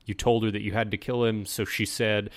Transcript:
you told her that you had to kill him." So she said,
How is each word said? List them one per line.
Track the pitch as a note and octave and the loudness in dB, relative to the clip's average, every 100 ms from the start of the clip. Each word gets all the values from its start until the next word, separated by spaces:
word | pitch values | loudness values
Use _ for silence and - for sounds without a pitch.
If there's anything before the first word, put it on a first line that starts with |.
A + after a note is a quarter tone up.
you | - | -8
told | G2+ A#2+ A#2 | 0 4 4
her | A2 | 2
that | G2+ | 0
you | G#2 | -2
had | G2+ A2 | -2 -2
to | G2+ | -4
kill | - B2 | -2 2
him." | A#2 A2 G2 | 2 0 -4
So | - | -4
she | G#2 - G#2 | -4 -2 -2
said, | - A2+ G#2 G#2 | 0 2 2 0